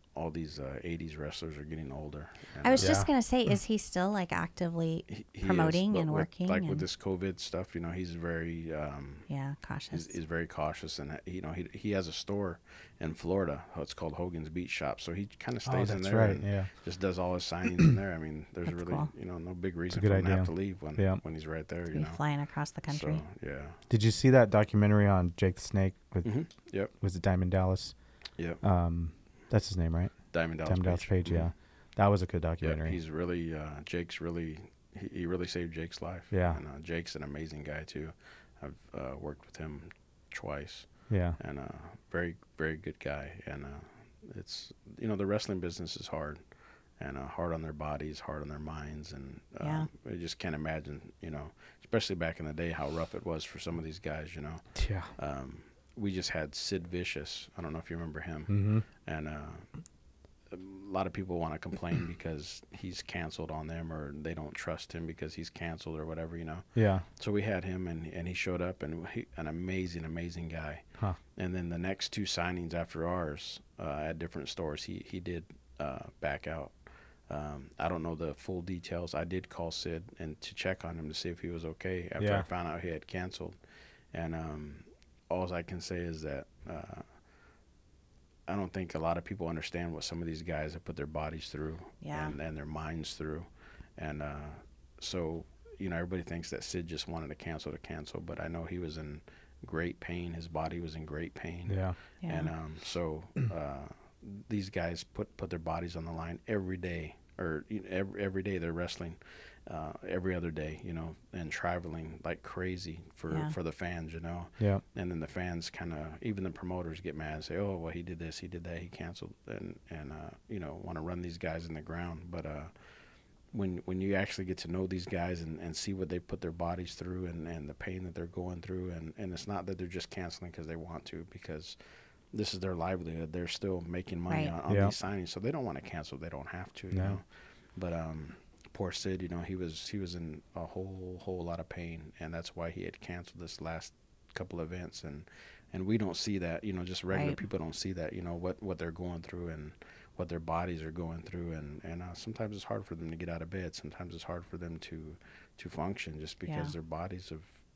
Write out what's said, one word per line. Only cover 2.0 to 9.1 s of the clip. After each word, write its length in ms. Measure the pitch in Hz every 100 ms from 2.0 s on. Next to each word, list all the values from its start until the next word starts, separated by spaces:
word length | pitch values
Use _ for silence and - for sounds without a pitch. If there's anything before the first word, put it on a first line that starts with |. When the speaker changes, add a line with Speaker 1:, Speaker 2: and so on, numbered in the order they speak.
| 76 73 76 - - -
Speaker 1:
And, 100 | 131
Speaker 2:
I 60 |
was 120 | 262
Speaker 1:
uh, 40 | -
Speaker 2:
just 140 | 311
Speaker 3:
Yeah. 60 | -
Speaker 2:
gonna 80 | 277
say, 220 | 226 254 214
is 200 | 202 -
he 120 | 214
still, 320 | - 180 185
like, 220 | 208 175
actively 720 | 87 170 - 175 170 165 165 -
Speaker 1:
He, 180 | - -
he 100 | -
is, 40 | 190
Speaker 2:
promoting 480 | 180 160 170 202
Speaker 1:
but 60 | 196
Speaker 2:
and 120 | 160
Speaker 1:
with, 100 | 151
Speaker 2:
working 260 | 160 - 180
Speaker 1:
like, 160 | 185
with 80 | 170
Speaker 2:
and 80 | 147
Speaker 1:
this 160 | 90 -
covid 440 | 98 92 95 90
stuff, 360 | - 82 98 85
you 60 |
know, 100 | 85
he's 240 | 87 90 85
very, 580 | 85 82 82 85 82
um, 440 | 78 73 71 69